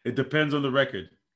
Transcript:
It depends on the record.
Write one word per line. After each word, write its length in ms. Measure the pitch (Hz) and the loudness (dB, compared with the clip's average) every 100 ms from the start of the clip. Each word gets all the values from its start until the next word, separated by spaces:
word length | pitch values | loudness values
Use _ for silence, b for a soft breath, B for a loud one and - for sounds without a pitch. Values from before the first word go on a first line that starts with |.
It 100 | 127 | -4
depends 380 | 120 - 156 151 | -2 0 0 2
on 80 | 147 | 0
the 100 | 139 | 2
record. 380 | 135 131 98 95 _ _ | 2 0 -2 -10 _ _